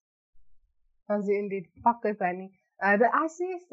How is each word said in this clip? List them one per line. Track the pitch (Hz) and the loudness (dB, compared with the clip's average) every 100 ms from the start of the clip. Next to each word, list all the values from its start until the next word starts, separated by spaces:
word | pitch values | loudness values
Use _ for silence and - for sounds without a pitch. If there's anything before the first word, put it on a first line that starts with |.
| _ _ _ - - - _ _ _ _ - | _ _ _ -20 -20 -20 _ _ _ _ -6
हजुर, | 208 202 202 | -4 0 -2
indeed, | 208 196 170 - 233 | -2 -6 -10 -2 0
पक्कै | 233 214 | 0 -2
पनि। | 214 180 180 190 _ _ - | -2 -2 -4 -10 _ _ -2
अ, | 190 | 2
र | 202 | 4
आशिष, | 233 254 320 320 359 359 - | 4 2 0 -4 -8 -8 -6